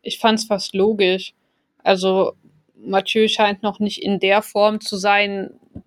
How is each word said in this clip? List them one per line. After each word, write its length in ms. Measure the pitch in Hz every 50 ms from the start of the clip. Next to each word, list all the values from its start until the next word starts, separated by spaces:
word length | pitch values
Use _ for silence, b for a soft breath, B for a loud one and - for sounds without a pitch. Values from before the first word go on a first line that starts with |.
ich 180 | - 214 - -
fand's 260 | - 220 220 220 -
fast 280 | - 208 190 - - -
logisch. 600 | 185 196 220 220 202 190 180 185 190 - - _ _ _ _ _ _ _ _ _ _ -
Also 500 | 190 196 185 190 190 190 190 175 - - _ _ _ _ _ _ _ _
Mathieu 520 | _ - 190 190 196 196 - 190 220 220
scheint 360 | 208 - - 214 202 202 196 220
noch 160 | 202 185 -
nicht 220 | 214 202 - - -
in 160 | 196 202 170
der 220 | 190 190 196 214
Form 400 | - - - 208 208 214 214 214
zu 160 | - - 208
sein, 540 | 190 196 202 202 208 208 202 196 196 190 - - _ _ _ - - -